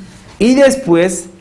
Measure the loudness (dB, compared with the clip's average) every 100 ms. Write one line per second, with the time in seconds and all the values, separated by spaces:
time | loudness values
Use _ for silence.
0 | -20 -20 -16 -4 0 2 2 0 -2 0
1 | 0 -6 -16 -20